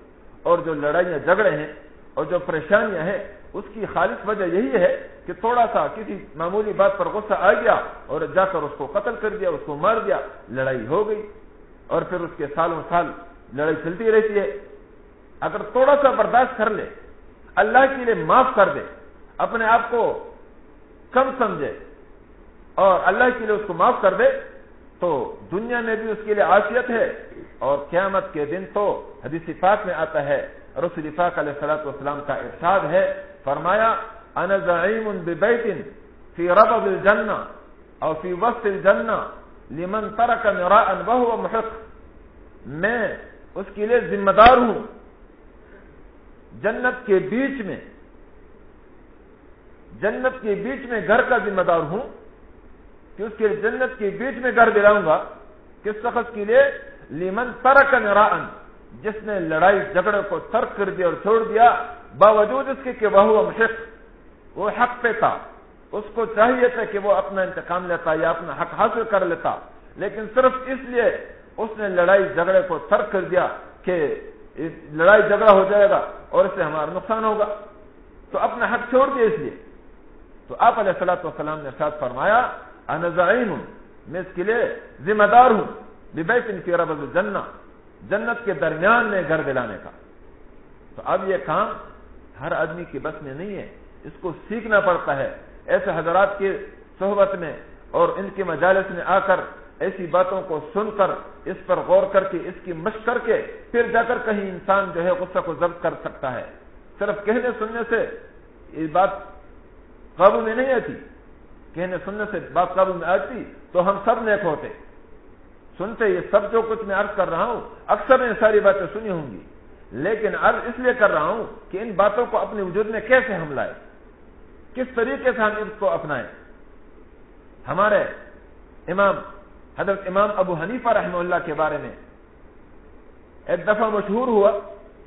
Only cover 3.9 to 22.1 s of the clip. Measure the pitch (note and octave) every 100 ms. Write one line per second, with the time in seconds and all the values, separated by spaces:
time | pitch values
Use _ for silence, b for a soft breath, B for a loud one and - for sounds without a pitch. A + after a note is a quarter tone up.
3.9 | E3+ F#3 A#3 G3 G#3+ F#3 F3 C4 B3 F3+
4.9 | - - - - F3 A3+ A#3+ A3+ G#3+ D3
5.9 | A2+ G2+ F#3+ - D3 E3+ G3+ G#3+ F3 G3
6.9 | G3 E3+ F3 G#3 F#3+ F3+ - A#3 E3 -
7.9 | - - D3 D#3 D3+ F#3+ F3 D3 - C#3
8.9 | G3+ G3+ A3+ G#3+ G#3+ F#3 D3+ - D3 F3+
9.9 | A3+ G3+ D#3+ - - - A#2+ C3 C3 A2
10.9 | E3 G#3+ G#3+ - - - - - - -
11.9 | D#3+ F3 F3+ E3+ - C#3+ D3 E3 E3 C#3+
12.9 | E3+ D#3+ - - - - B2+ D3+ - E3
13.9 | F3 A3+ A3 G#3+ G3+ F#3+ - - - -
14.9 | - - - - - D3+ G#3+ G3+ B3 C4
15.9 | C#4+ C4+ A3 G3 A#3 B3+ - A3 G3+ F#2+
16.9 | - - - - - - - G#3 A#3+ C4+
17.9 | C4+ A#3+ G3+ D#3+ G#3+ C4 B3+ F#3+ C#3 G#2
18.9 | - - - - - F3 A3+ A3 A#3 A#3+
19.9 | A#3+ F#3 A#2 - - - - - - -
20.9 | - - B3 C4+ - A3+ F3 C3+ - -
21.9 | - -